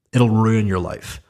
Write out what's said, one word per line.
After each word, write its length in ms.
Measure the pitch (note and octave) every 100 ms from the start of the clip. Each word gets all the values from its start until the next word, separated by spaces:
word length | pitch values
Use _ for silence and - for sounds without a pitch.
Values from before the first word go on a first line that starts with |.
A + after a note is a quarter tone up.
| _
It'll 160 | B2 A#2+
ruin 380 | A2 A2 A2 G#2
your 120 | F#2+
life. 440 | E2 - - - -